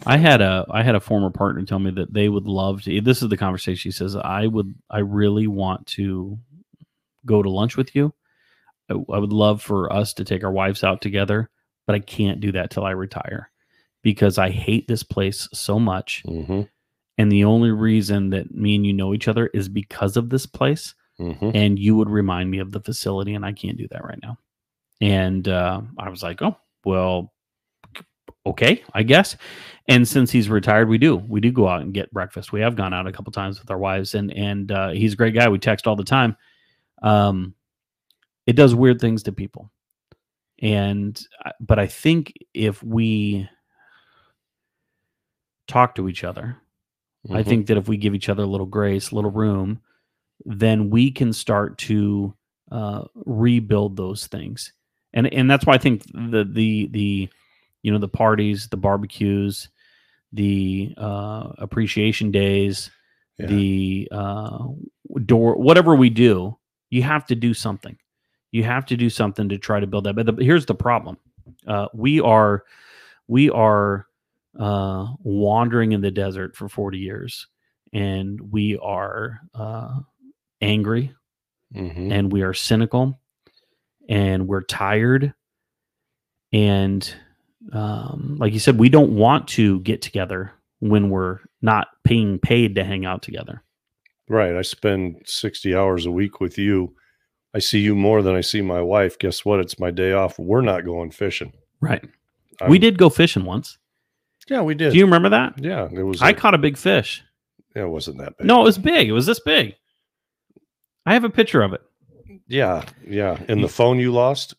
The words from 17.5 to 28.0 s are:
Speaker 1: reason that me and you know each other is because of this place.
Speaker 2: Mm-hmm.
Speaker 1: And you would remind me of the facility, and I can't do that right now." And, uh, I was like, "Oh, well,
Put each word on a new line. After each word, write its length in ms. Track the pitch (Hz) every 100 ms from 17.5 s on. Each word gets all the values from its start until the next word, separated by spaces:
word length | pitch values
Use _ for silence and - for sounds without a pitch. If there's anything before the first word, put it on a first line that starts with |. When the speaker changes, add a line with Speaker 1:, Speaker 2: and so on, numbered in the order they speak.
| 113 117
Speaker 1:
reason 600 | 107 110 110 98 101 98
that 240 | 95 -
me 220 | - 104 104
and 100 | 101
you 60 |
know 200 | 98 95
each 140 | 101 -
other 180 | 110 117
is 200 | 107 95
because 480 | 101 - - 101 120
of 100 | 117
this 160 | 131 -
place. 480 | - 135 156 - - _ -
Speaker 2:
Mm-hmm. 320 | 87 80 104
Speaker 1:
And 240 | 110 104 98
you 180 | 104 107
would 120 | 107
remind 400 | 104 98 87 90
me 80 | 95
of 120 | 95
the 100 | 101
facility, 520 | - 120 101 98 98
and 120 | 104 98
I 60 |
can't 260 | 104 95 -
do 100 | -
that 120 | -
right 160 | - -
now." 140 | - 120 _ _ _ _ _ -
And, 480 | 104 95 92 95 92
uh, 320 | 90 90 95 110 113
I 120 | 98
was 120 | 92
like, 180 | 92 90
"Oh, 140 | 214 - _ _
well, 480 | 98 92 92 90 87 _ _ _ _ _ _ -